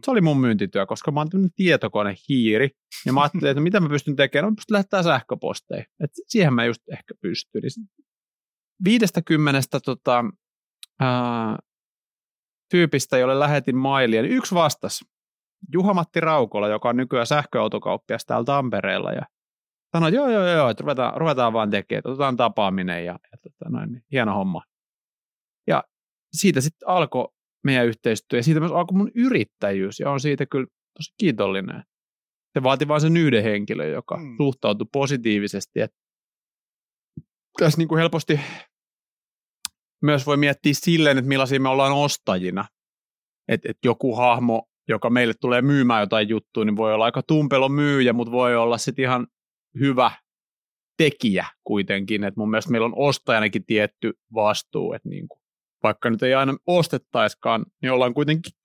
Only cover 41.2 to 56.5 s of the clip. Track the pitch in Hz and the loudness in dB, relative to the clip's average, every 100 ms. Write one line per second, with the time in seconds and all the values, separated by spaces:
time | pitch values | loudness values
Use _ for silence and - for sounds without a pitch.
41.2 | 127 135 131 139 131 135 135 139 143 - | 2 0 0 0 0 2 2 2 0 -2
42.2 | - 92 90 92 95 _ _ _ _ _ | -2 -2 -2 -6 -8 _ _ _ _ _
43.2 | _ _ - 113 - - 123 113 131 113 | _ _ -4 -4 -4 -2 0 0 0 2
44.2 | 123 117 120 113 - _ - 110 120 123 | 2 4 2 -2 -4 _ -6 -2 0 2
45.2 | 117 110 127 123 135 143 123 113 101 110 | 2 0 0 2 2 4 4 2 2 0
46.2 | 107 110 - 117 107 104 110 107 113 135 | 0 -2 -4 -4 -2 0 0 2 0 0
47.2 | - 156 143 135 135 143 147 139 123 117 | 0 2 2 2 2 2 0 2 2 2
48.2 | 117 123 123 120 117 120 - 131 127 127 | 0 0 2 2 0 0 -4 -4 -2 -2
49.2 | 120 _ _ _ _ 127 139 127 120 - | -4 _ _ _ _ -2 0 2 2 0
50.2 | _ _ _ _ _ _ _ - 156 - | _ _ _ _ _ _ _ 0 0 2
51.2 | 113 92 85 - - 104 98 98 98 107 | 0 0 -4 -8 -4 -4 -2 -4 -2 -4
52.2 | 101 104 110 110 160 117 113 107 143 131 | -4 -4 -2 -2 0 -2 -2 0 0 0
53.2 | - 113 107 104 - 110 104 _ 113 - | 0 0 0 -2 -2 0 0 _ -8 -8
54.2 | _ 110 104 104 - - 87 90 - 92 | _ -2 0 0 -4 -6 -6 -8 -10 -12
55.2 | - - _ _ _ _ 110 104 120 113 | -14 -18 _ _ _ _ -4 -2 -2 -2
56.2 | 127 135 135 | 0 2 0